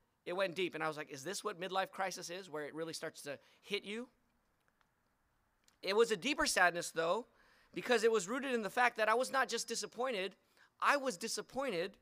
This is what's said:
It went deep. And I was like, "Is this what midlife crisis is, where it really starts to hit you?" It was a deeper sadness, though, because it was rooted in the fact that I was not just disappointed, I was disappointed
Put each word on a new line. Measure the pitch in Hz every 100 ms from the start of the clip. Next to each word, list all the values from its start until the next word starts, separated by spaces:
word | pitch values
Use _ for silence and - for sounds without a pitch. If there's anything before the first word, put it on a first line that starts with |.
| _ _ -
It |
went | 180 190
deep. | 160 175 151
And |
I | 160
was | 151
like, | 151
"Is | 139
this | 143 196 208
what | 175
midlife | 185 185 185
crisis | - 190 175 160
is, | 180 185
where | 151 143
it | 156
really | 165
starts | 156 160 -
to | 143 131 _ _
hit | - 202 214
you?" | 220 254 _ _ _ _ _ _ _ _ _ _ _ _ _ _ _ _ _
It | 180 208
was | 226
a | 208
deeper | 233 302 285
sadness, | 208 180 170 -
though, | 160 160 208 254 _ _ _ _
because | - - 233
it | 226
was | 220 175
rooted | 262 269
in | 240
the | 196
fact | - 247 226
that | 214
I |
was | 233 254
not | 269 226
just | 226 -
disappointed, | 180 196 214 262 208 190 - _ _ - -
I | 208 285
was | 262 175
disappointed | 226 - - 247 277 170 196 -